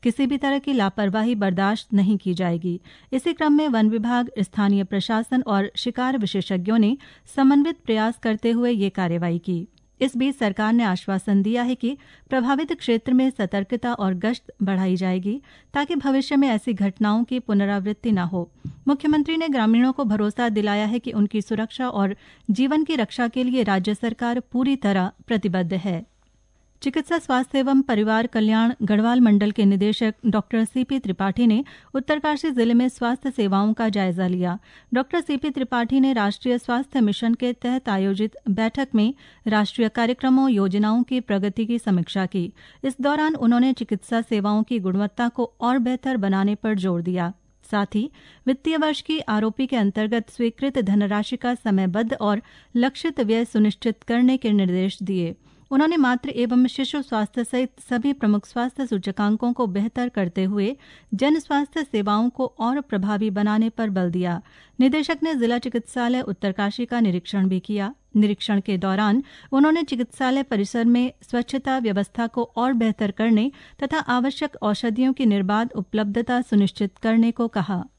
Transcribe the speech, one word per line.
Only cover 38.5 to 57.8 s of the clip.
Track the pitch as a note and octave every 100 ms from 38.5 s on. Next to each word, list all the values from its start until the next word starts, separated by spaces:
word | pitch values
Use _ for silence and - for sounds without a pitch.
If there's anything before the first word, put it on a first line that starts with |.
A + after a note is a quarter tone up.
| G3 A3+ B3 C4+ A3
में | G#3+ C#4 - _ -
राष्ट्रीय | G#3+ G#3 - A3+
कार्यक्रमों, | A#3 A#3 B3 C4 C4 C4+
योजनाओं | G#3+ G3 G3+ G#3+ A3+
की | A#3+ B3+
प्रगति | A#3+ G3+ G3+ G3 A3
की | A#3
समीक्षा | A3 F3+ E3+ G3+ F#3
की। | G3 F3 - - -
इस | C4+ B3+
दौरान | C4+ D4 D#4 D#4+
उन्होंने | A#3 A#3+ B3+
चिकित्सा | C4 A3+ G#3 - A3+
सेवाओं | A#3 G#3+ G3+ G#3
की | A3 A#3+
गुणवत्ता | F#3+ F#3 G#3 - A#3+
को | - A#3 _
और | A#3+ C4
बेहतर | A#3+ B3+ C4+ B3+
बनाने | G3 F#3+ G3 G#3+
पर | A3 G#3+
जोर | F#3 F3
दिया। | E3+ F3+ E3+ F#3+ _ _ -
साथ | G#3 G3+ G#3
ही | C4+ - - - -
वित्तीय | C4 - D#4+
वर्ष | D4+ D4
की | - D#4
आरओपी | - G#3+ A3 G#3+ C4
के | B3+
अंतर्गत | G3+ G3 G#3+ A#3 A3
स्वीकृत | - A#3 - C4+ C4
धनराशि | G3 G3+ G3+ G#3 G#3 B3+
का | B3 B3
समयबद्ध | A3 G3 F#3+ F#3 A3+
और | - G#3 G#3 - - _ A#3+
लक्षित | B3+ C#4 E4 C#4+
व्यय | A3 A3+ A#3
सुनिश्चित | A3+ G#3+ - A#3+ G#3+
करने | - A#3 B3 C4
के | A3+
निर्देश | G#3 F#3+ F3+ F#3 -
दिए। | F#3+ F#3 E3+ F3+ _ _ _
उन्होंने | C4+ D#4 E4+
मातृ | B3+ B3 C4
एवं | A#3+ A#3+ B3 B3+
शिशु | - C4+ D4
स्वास्थ्य | C4 A3 G#3 -
सहित | A#3 B3 B3+
सभी | _